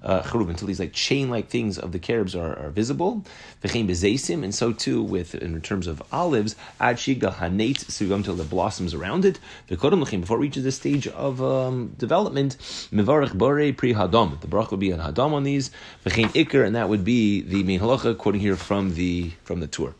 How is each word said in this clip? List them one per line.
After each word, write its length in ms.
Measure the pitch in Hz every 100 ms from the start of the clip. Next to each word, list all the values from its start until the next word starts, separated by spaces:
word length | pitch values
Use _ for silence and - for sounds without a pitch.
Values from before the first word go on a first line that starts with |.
uh, 200 | - 95
charuvin, 280 | - 117 92
until 180 | 85 95
these, 100 | 95
like, 140 | 87
chain-like 560 | - - 139 135 120 95
things 300 | 120 113 90
of 120 | 87
the 80 | 90
carobs 380 | 85 117 95 90
are, 200 | 82 -
are 120 | 73
visible. 540 | 87 113 139 180 233 - - - -
V'chein 260 | 101 117 104
bezeisim, 540 | 87 101 123 - 170
and 100 | 95
so 180 | 101 117
too 300 | 110 - 123
with, 320 | 107 92 85 -
in 240 | - 82
terms 260 | - 98 87
of 160 | 76 -
olives, 420 | 131 175 127 107 - - -
ad 160 | 120 120
shiga 360 | - 127 104
haneit 500 | - 87 95 117 135 -
sugam, 380 | - 98 98
till 100 | 101
the 100 | 90
blossoms 480 | 78 90 98 - 90
around 320 | 80 90 156
it. 140 | 190 190 - - -
V'kodem 320 | 90 139 190
l'chein, 200 | 135 101
before 160 | 87 117
it 40 |
reaches 240 | 143 139
the 80 | 131
stage 340 | 131 139 143 -
of, 320 | - 139 127
um, 520 | 131 131 127 127 110 -
development, 580 | 117 165 214 135 139 131 - - -
mevarech 380 | 101 104 151 131
borei 460 | 98 123 143 147 127
pri 180 | 127
hadam, 460 | 107 90 113 95 71
the 80 | 85
bracha 240 | 92 110
would 80 | 98
be 100 | 95
an 100 | 85
hadam 320 | 82 78 139
on 120 | 147
these. 260 | 139 143 131 - - -
V'chein 240 | 95 90 110
ikar, 340 | - 160 139 107
and 100 | 117
that 120 | 98
would 160 | 104
be 360 | 92 123 107 101
the 220 | - 98
main 180 | 95 92
halacha, 360 | 110 131 123 113
quoting 220 | 104 98
here 160 | 101 92
from 380 | - 101 98
the, 360 | 85 90 87 85 82
from 160 | - 85
the 80 | 73
Tur. 260 | - 67 -